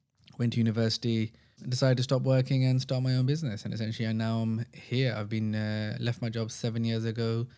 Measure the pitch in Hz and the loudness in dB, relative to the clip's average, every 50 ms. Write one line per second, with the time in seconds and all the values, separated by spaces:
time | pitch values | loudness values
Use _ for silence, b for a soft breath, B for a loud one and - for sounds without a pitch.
0 | _ _ _ _ _ - - - 120 120 113 120 113 113 104 113 113 113 110 - | _ _ _ _ _ -12 -6 -2 0 0 2 2 2 2 4 2 2 2 0 0
1 | - 120 113 113 110 113 - b b b b b - - 127 127 139 131 127 131 | 0 0 2 2 0 -2 -4 b b b b b -8 -4 -2 2 4 4 4 4
2 | 127 - 135 127 127 131 131 131 131 131 139 131 131 127 127 131 131 - 131 127 | 2 2 0 2 4 4 4 4 4 4 2 2 4 4 4 2 2 0 0 0
3 | 131 127 127 127 127 127 147 160 165 123 101 98 - - - 110 113 107 110 110 | 0 0 2 2 2 2 0 0 -2 -4 -6 -6 -6 -6 -4 -4 -4 -4 -4 -2
4 | 117 110 110 110 113 113 113 113 113 113 113 110 117 - - - - - 120 123 | -2 -2 -2 0 0 0 0 0 0 0 0 -2 -4 -6 -10 -16 -8 -4 0 0
5 | 135 127 107 107 104 101 113 110 110 107 107 107 107 107 107 107 107 107 117 120 | 0 0 0 -2 -4 -4 -4 -2 -2 -2 -2 -2 -2 -2 -2 -4 -4 -4 -4 -4
6 | 117 117 117 - 123 117 110 117 113 110 - - - 117 110 117 113 113 113 113 | -2 -4 -2 -2 -4 -4 -2 -2 -4 -4 -4 -4 -4 -2 -2 0 0 0 0 0
7 | 113 113 107 113 113 113 113 113 120 123 b | 0 -2 -2 0 0 0 0 0 -2 -4 b